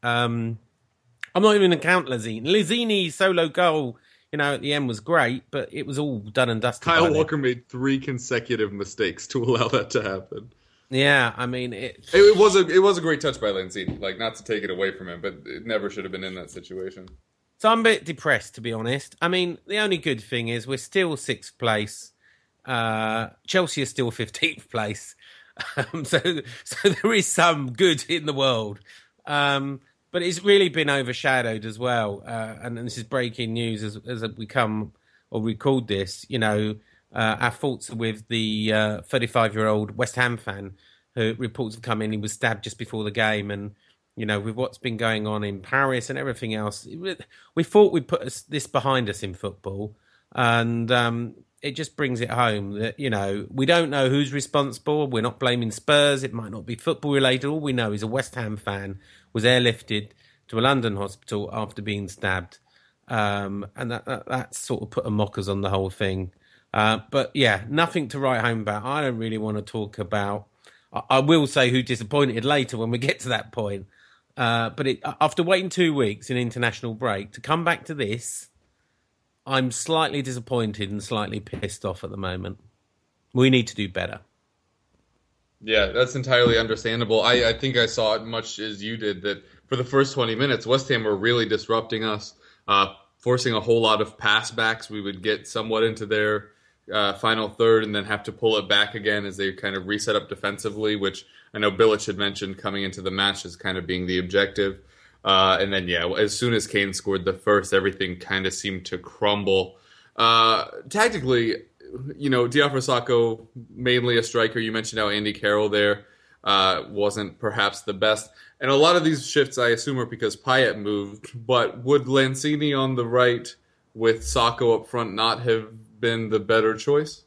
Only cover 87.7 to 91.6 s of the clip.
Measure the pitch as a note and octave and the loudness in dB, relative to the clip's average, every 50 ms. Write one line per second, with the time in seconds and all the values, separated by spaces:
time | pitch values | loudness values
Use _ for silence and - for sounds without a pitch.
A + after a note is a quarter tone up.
87.7 | B2 A#2+ A#2 A2+ - - A2+ G#2+ G#2+ A2+ A2 A2+ A2+ A2+ A2 - - - G#2 A2 | 2 2 2 2 2 0 0 2 0 0 -2 -6 -6 -6 -6 -8 -10 -10 -8 -8
88.7 | G#2+ G2 G2+ G#2+ A#2 A2+ A2 G#2 G2+ F2+ F2+ G2+ G2+ F#2 - - _ _ _ _ | -8 -8 -8 -10 -8 -6 -4 -4 -4 -4 -4 -6 -6 -6 -10 -20 _ _ _ _
89.7 | C3 B2 B2 B2 - C#3 C#3 C3+ - C#3 B2 A2+ A2+ A2 C3+ C#3+ B2+ A2 - A2 | -4 -4 -4 0 2 2 2 2 2 -2 0 0 0 0 0 0 0 -2 0 2
90.7 | B2+ C3+ C3+ - C#3 A#2 A2+ G#2+ G#2 G2 G2+ A#2 A#2+ A#2+ A#2 G#2 G#2+ G#2 | 0 0 2 0 -2 0 2 0 0 2 2 2 2 2 2 2 0 -2